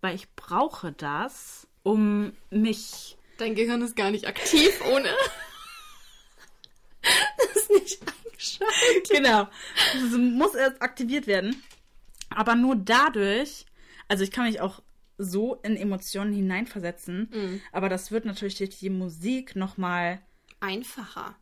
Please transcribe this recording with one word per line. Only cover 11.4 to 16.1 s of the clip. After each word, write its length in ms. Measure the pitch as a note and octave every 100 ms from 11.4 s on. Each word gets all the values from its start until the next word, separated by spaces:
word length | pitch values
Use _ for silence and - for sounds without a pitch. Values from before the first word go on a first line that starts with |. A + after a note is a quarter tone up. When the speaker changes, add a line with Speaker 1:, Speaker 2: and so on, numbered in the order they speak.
| G3 C4+ - - _ - - - -
Speaker 1:
Aber 260 | G#3 A3 A#3
nur 200 | B3+ A#3+
dadurch, 920 | F#3+ A#3+ D4+ A3 G3 A3 C#4+ - - - - - -
also 160 | G3+
ich 80 | G3
kann 140 | B3 A#3+
mich 160 | G#3+
auch 200 | F#3+ - - _ _ -
so 380 | F#3+ F#3+ A#3 C4
in 200 | G#3 G#3+
Emotionen 580 | G3+ F#3+ -